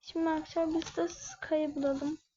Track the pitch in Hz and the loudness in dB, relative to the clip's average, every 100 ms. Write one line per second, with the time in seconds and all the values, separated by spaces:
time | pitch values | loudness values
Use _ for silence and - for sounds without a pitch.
0 | - 330 330 311 311 - 330 320 330 - | -6 0 2 2 0 0 2 2 -2 -2
1 | 339 - - - - 311 302 294 277 269 | -2 -2 -14 -12 0 2 2 0 0 2
2 | 285 311 _ | 0 -4 _